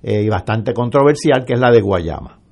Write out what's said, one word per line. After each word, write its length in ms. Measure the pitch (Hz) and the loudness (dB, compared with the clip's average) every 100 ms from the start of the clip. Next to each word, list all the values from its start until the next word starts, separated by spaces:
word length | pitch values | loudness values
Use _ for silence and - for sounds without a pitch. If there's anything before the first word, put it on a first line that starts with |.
eh, 200 | 113 104 | -2 -2
y 60 | 107 | 0
bastante 420 | 101 - 113 107 | -2 -4 -4 -4
controversial, 720 | 113 120 143 139 151 156 131 | -4 0 2 2 2 0 0
que 80 | 127 | 0
es 80 | 123 | 0
la 100 | 123 | 4
de 120 | 117 | 4
Guayama. 560 | 98 92 80 71 - - _ | 4 -2 -4 -8 -14 -20 _